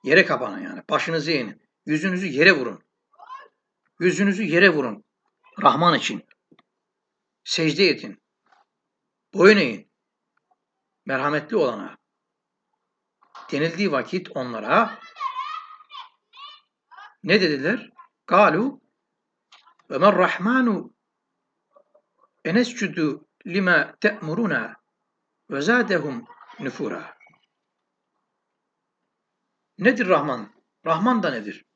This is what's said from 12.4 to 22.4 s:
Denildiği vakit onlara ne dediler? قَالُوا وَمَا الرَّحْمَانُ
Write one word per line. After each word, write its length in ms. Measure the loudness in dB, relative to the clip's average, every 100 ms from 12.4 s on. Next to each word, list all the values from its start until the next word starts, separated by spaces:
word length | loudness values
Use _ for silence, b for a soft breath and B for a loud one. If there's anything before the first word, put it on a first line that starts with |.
| _ _ _ _ _ _ _ _ _ -20 -8
Denildiği 400 | -4 -4 -2 -2
vakit 440 | -2 -4 -8 -8 -10
onlara 640 | -8 -8 0 2 2 -6 -20 -10 -8 -8 -10 -10 -14 -20 _ -20 -20 _ _ -20 -20 -20 _ _ _ -20 -20 _
ne 180 | 0 2
dediler? 520 | 2 -2 -4 -6 -10 -20 -20 _ 2
قَالُوا 540 | 4 6 4 -2 -6 _ _ _ _ _ _ _ -20 _ _ _
وَمَا 180 | 2 4
الرَّحْمَانُ 800 | 4 0 0 0 2 2 -2 -6 _ _ _ _ _ _ _ _ _ _ _ _ _ _ _